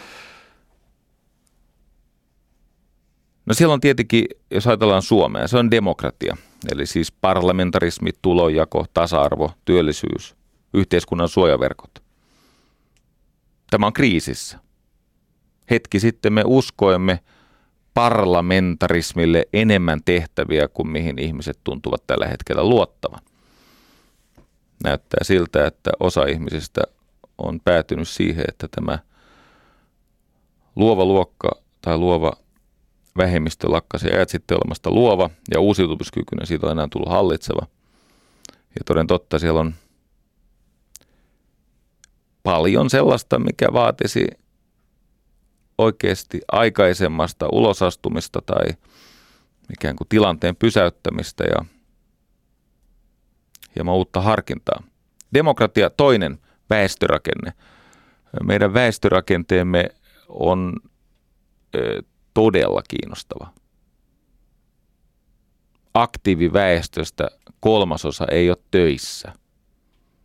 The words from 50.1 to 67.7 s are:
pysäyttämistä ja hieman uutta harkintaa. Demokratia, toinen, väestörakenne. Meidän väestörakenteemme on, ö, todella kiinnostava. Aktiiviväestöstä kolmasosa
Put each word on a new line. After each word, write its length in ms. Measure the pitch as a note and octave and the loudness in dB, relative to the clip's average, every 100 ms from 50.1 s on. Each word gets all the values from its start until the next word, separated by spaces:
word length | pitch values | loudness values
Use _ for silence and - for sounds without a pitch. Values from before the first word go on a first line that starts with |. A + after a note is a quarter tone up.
| G#2+ G2+ D#2+ F2 F2 | 2 2 2 -4 0
pysäyttämistä 880 | A2+ G#2 F2 - E2+ E2 - - | 0 2 0 0 -8 -6 -10 -6
ja 200 | G1+ G1+ E2+ _ _ _ _ _ _ _ _ _ _ _ _ _ _ _ _ _ _ - - | -2 -2 -6 _ _ _ _ _ _ _ _ _ _ _ _ _ _ _ _ _ _ -20 -16
hieman 200 | - E2+ | -8 -2
uutta 260 | F#2 F#2 F#2 | -2 -2 -2
harkintaa. 640 | G2+ G#2 - - - - - _ _ _ - | 0 -2 -4 -10 -6 -8 -10 _ _ _ -2
Demokratia, 560 | C3+ D#3 C3 A2 G#2+ F#2+ | 0 2 0 0 2 0
toinen, 480 | - C#3+ A2+ D#2+ - _ _ - | 2 2 2 0 -8 _ _ -4
väestörakenne. 840 | G#2+ F#2+ - D#2+ D2+ - - E2+ - _ _ _ _ _ _ _ - | 0 0 -2 -2 -2 -2 -6 -8 -14 _ _ _ _ _ _ _ -8
Meidän 320 | F#2 G2+ G2+ | -2 0 2
väestörakenteemme 1120 | A2 A#2+ - G2+ F2+ - F2+ E2+ F#2 F2+ F2 F2 _ _ _ _ | 2 0 0 0 0 0 -2 0 0 2 0 -2 _ _ _ _
on, 480 | - E2+ F#2 F2+ - _ _ _ _ _ _ _ _ _ | -4 -2 -2 -4 -8 _ _ _ _ _ _ _ _ _
ö, 280 | - A1+ G1+ - _ _ | -6 -6 -8 -12 _ _
todella 480 | A2 A2 F#2 G1+ G1+ - | 2 2 2 0 -2 -6
kiinnostava. 640 | - - - - - - _ _ _ _ _ _ _ _ _ _ _ _ _ _ _ _ _ _ _ _ _ _ _ _ | -12 -10 -14 -16 -16 -18 _ _ _ _ _ _ _ _ _ _ _ _ _ _ _ _ _ _ _ _ _ _ _ _
Aktiiviväestöstä 1300 | A2+ A#2+ - G#2 E2 E2+ F#2 F#2+ E2+ D#2+ - D#2+ - D2+ _ _ - | -2 -2 -2 0 2 2 2 2 0 -2 -10 -10 -6 -8 _ _ -2
kolmasosa 640 | A2 | 2